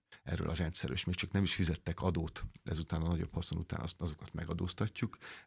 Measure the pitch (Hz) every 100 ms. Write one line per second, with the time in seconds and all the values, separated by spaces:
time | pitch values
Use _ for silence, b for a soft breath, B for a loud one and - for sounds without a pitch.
0 | _ B - 87 82 - 82 - 69 62
1 | - 90 87 98 95 - 87 82 - 82
2 | 95 85 80 - - - - 80 78 82
3 | 82 87 85 - 87 - 85 - - -
4 | 85 76 - 78 80 85 90 - 107 -
5 | 110 - B B